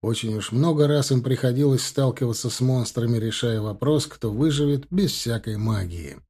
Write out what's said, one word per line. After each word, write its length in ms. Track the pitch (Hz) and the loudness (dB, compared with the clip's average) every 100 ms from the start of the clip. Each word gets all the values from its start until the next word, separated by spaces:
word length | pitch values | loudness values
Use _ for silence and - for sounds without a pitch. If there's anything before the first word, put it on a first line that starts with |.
Очень 340 | 107 110 113 107 | -2 -2 -2 -4
уж 160 | 98 | -2
много 340 | 117 160 151 147 | 2 2 4 4
раз 260 | 147 135 | 4 2
им 120 | 131 | 2
приходилось 600 | 120 131 127 123 143 131 | 2 0 2 2 4 2
сталкиваться 640 | - - 135 - 123 110 120 | 0 0 0 0 -2 -2 -4
с 100 | - | 0
монстрами, 580 | 127 127 113 - 117 117 | 0 2 0 -2 0 0
решая 440 | 113 - 120 110 | -2 -2 -2 -2
вопрос, 460 | 104 101 131 151 - | -4 -2 2 2 0
кто 240 | - 113 | -6 -4
выживет 560 | 107 156 143 147 143 - | 0 0 2 0 0 0
без 220 | 180 190 | -2 0
всякой 440 | - - 117 113 107 | -2 -4 -4 -4 -4
магии. 640 | 110 107 90 85 73 - - | -2 -2 -4 -8 -12 -14 -20